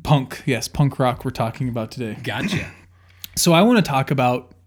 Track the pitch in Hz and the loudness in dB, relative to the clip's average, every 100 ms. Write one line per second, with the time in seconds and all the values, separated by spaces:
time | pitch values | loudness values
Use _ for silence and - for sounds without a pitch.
0 | - 143 127 - - 117 - - 143 - | 0 2 0 -8 -4 -4 -4 0 0 2
1 | 127 117 135 - 113 - 127 117 110 - | -2 -2 -6 -4 -6 -4 -6 -4 -8 -8
2 | 113 113 123 107 175 196 - - - _ | -8 -8 -8 -6 -4 -4 -8 -16 -20 _
3 | _ _ - - 175 165 220 240 160 135 | _ _ -12 -2 4 6 6 4 4 0
4 | 135 135 123 123 - - | 0 0 2 0 -4 -20